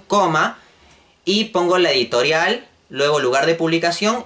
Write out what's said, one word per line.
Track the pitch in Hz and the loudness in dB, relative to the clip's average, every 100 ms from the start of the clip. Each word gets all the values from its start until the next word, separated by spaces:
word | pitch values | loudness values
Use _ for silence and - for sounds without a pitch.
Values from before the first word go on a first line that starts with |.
| - | -2
coma, | 202 180 156 202 - - _ - - _ _ | 0 2 0 -2 -4 -20 _ -20 -20 _ _
y | - 202 214 | -2 -2 0
pongo | 180 175 180 | 0 2 2
la | 170 | 2
editorial, | 135 113 123 135 156 180 240 - _ _ | 0 0 0 0 0 0 -4 -8 _ _
luego | 135 143 151 | -4 0 0
lugar | 131 135 151 | 0 0 0
de | 165 | 0
publicación | 160 165 170 170 208 233 | 0 0 -2 -2 -2 -2